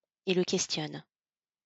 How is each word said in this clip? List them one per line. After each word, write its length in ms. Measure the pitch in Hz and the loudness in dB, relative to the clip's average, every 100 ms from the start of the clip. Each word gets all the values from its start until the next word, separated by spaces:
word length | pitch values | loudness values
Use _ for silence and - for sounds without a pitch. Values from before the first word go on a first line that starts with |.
| _ _ | _ _
et 80 | - | 0
le 80 | 180 | 2
questionne. 600 | 175 185 - - 151 156 - _ _ _ _ _ | 4 2 0 -4 -6 -10 -16 _ _ _ _ _